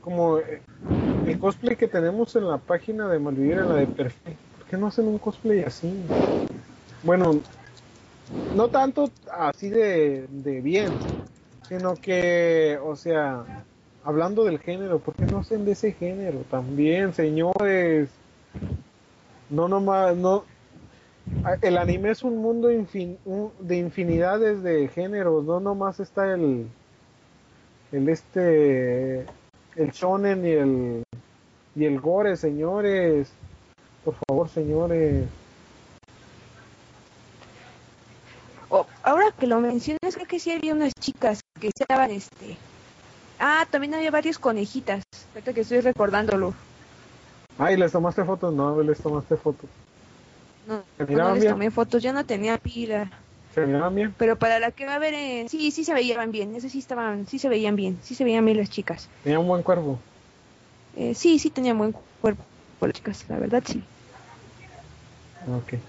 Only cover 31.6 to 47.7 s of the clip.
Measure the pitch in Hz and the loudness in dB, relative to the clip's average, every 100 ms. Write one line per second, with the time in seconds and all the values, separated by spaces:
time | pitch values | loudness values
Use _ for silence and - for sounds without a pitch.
31.6 | _ 147 151 139 147 185 208 180 156 147 | _ -2 0 0 0 2 2 0 -2 -2
32.6 | 160 202 202 196 175 147 135 - - - | -2 0 0 2 2 2 0 -10 -20 -20
33.6 | _ _ - - - - - 170 165 165 | _ _ -20 -8 -8 -6 -2 0 0 -2
34.6 | 151 151 170 170 156 143 123 - - - | -2 0 0 2 2 0 -2 -10 -20 -20
35.6 | - - - - - - - - - - | -20 -20 -20 -20 -20 -20 -20 -20 -20 -20
36.6 | - - - - - - - - - - | -20 -20 -20 -20 -20 -20 -20 -20 -20 -20
37.6 | - - - - - - - - - - | -20 -20 -20 -20 -20 -20 -20 -20 -20 -20
38.6 | - 190 - - - 311 427 - 247 226 | 0 0 0 -2 2 4 4 2 0 2
39.6 | 240 240 302 311 359 370 359 349 339 330 | 2 0 -4 -4 -4 -6 -6 -6 -4 -4
40.6 | 311 302 294 - - - 240 214 _ - | -2 0 0 -2 -8 0 -2 -2 _ -8
41.6 | 214 - - 262 254 202 - - - 175 | -8 -4 0 2 2 -2 -12 -18 -18 -16
42.6 | - - - - - - - - 277 311 | -20 -20 -20 -20 -20 -20 -20 -2 2 2
43.6 | 330 277 285 320 311 302 311 311 262 220 | 2 -2 -2 -2 0 2 0 0 0 0
44.6 | 202 269 - 202 - - - 214 240 233 | -4 -6 -4 -6 -8 -20 -18 -10 -6 -4
45.6 | 220 247 247 240 202 202 214 196 185 - | 2 2 2 2 2 2 2 0 -2 -6
46.6 | - - - - - - - - - - | -18 -20 -20 -20 -20 -20 -20 -20 -20 -2
47.6 | 156 | 2